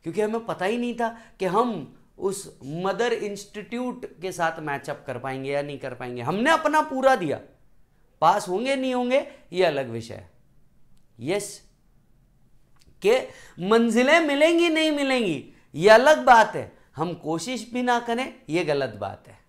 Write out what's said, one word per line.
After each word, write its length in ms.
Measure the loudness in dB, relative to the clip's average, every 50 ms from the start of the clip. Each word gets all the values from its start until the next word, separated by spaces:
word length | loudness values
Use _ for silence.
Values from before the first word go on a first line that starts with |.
| _
क्योंकि 180 | -6 -2 -2
हमें 240 | -2 -2 -2 -4 -4
पता 200 | -6 -6 -4 -2
ही 120 | -2 -2
नहीं 180 | -2 -4 -6 -4
था 220 | -4 -4 -6 -6 -10 -20 -20 -10 _
कि 60 | -4
हम 520 | 0 2 2 0 0 -2 -6 -10 -14 -18 _ _ _ _
उस 420 | -6 -4 -4 -4 -4 -12 -14 -18 _ -14
मदर 480 | -10 -8 -4 -4 -4 -2 -2 -2 -2 -2
इंस्टीट्यूट 1080 | -4 -4 -8 -8 -10 -14 -14 -14 -14 -12 -8 -8 -6 -6 -6 -8 -10 -14 -16 -16 -10
के 100 | -10 -10
साथ 280 | -4 -2 -2 -2 -2 -4
मैचअप 440 | -6 -6 -6 -6 -6 -8 -10 -10 -8
कर 100 | -10 -10
पाएंगे 340 | -8 -8 -8 -8 -6 -6 -4
या 100 | -4 -4
नहीं 180 | -4 -4 -10 -10
कर 140 | -10 -12 -12
पाएंगे। 280 | -10 -12 -10 -8 -6
हमने 300 | -4 -4 -2 0 2 2
अपना 300 | 2 2 2 2 2 2
पूरा 340 | 0 0 -4 2 4 4 4
दिया, 240 | 4 0 -4 -4 -6 -8 -20 _ _ _ _ _ _ -20 _ _ _ _ _ _ _
पास 280 | 4 4 4 2 0 -4
होंगे 260 | -4 -4 -2 -2 -2
नहीं 180 | -2 -2 -2 -2
होंगे 380 | -2 -2 0 0 0 0 -2 -14 -20 -20 _ -2
ये 120 | 2 2
अलग 240 | 2 2 -2 -4 -6
विषय 240 | -8 -10 -10 -10 -14
है। 180 | -16 -16 -20 _ _ _ _ _ -20 _ _ _ _ -20 _ -20 -20 _ _ _ -12
यस, 500 | -6 -4 -4 -4 -4 -6 -14 -18 _ _ _ _ _ _ _ _ _ _ _ _ _ _ _ _ _ _ _ _ _ _ _ _ _ -20 -20 _
के 260 | 2 2 2 2 0 -4 -16 -20 -20 -20 -12 -8
मंजिलें 600 | 0 4 4 4 4 4 4 4 4 6 4 4
मिलेंगी 500 | 4 2 2 4 4 4 4 4 2 2
नहीं 220 | 2 2 2 2
मिलेंगी 640 | 0 0 0 0 0 0 0 -2 -4 -4 -8 -14 -20 _ _ _ -8
ये 140 | 2 8 8
अलग 360 | 8 8 8 6 4 6 6
बात 300 | 6 8 8 6 4 0
है, 220 | -8 -8 -10 -14 _ _ _ _
हम 180 | -6 -6 -6 -6
कोशिश 580 | -8 -6 -6 -6 -4 -4 -6 -8 -8 -8 -6 -6
भी 80 | -4
ना 180 | 0 2 0 0
करें 400 | 0 -2 -4 -4 -4 -8 -10 -18 _ -4
ये 160 | -2 -2 0
गलत 240 | 0 -2 -2 -2 -4
बात 340 | -6 -8 -10 -10 -10 -12 _
है 120 | -20 -20 _ _